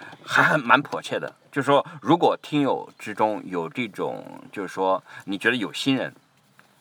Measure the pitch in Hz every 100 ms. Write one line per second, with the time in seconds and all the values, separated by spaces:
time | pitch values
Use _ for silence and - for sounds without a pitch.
0 | - - - - - 156 117 127 156 80
1 | - 104 69 - _ 143 131 143 - 156
2 | 147 175 123 90 - 147 135 87 - -
3 | 110 101 110 104 95 87 82 98 110 90
4 | 73 53 50 50 - - 90 95 95 95
5 | - - - 98 113 123 87 - 135 131
6 | 78 - _ _ _ _ _ _